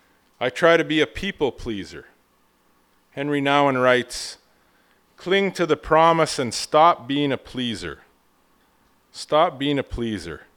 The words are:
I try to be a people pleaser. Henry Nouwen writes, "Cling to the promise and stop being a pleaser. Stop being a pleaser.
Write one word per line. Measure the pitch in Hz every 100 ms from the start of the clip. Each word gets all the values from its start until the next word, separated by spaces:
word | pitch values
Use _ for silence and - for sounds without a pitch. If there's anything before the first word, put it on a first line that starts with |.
| _ _ _ _
I | 123
try | - 170 165
to |
be | 147 156
a | 143
people | - 196 185 139
pleaser. | - 123 104 85 78 - _ _ _ _ _ _ _ _ _ _
Henry | - 143 143
Nouwen | 139 143 143 131
writes, | 127 123 123 - - - _ _ _ _ _ _ _ _
"Cling | - 196 196
to | - 170
the | 175
promise | - 156 165 165 151 -
and | 127
stop | - - 151 165 170 120
being | 139 143
a | 127
pleaser. | - 123 123 104 85 69 _ _ _ _ _ _ _ _ _ _ _
Stop | - - 151 175 139
being | 139 139
a |
pleaser. | - - 117 104 85 78 -